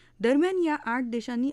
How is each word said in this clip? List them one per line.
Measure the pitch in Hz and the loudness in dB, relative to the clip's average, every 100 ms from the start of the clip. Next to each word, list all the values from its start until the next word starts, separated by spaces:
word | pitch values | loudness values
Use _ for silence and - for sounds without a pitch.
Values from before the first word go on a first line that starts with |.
| _ - | _ -2
दरम्यान, | 226 285 359 381 | 2 4 4 2
या | 320 302 | 0 -2
आठ | 226 247 | -2 -4
देशांनी | 240 233 254 240 269 | -2 -4 -4 -2 -4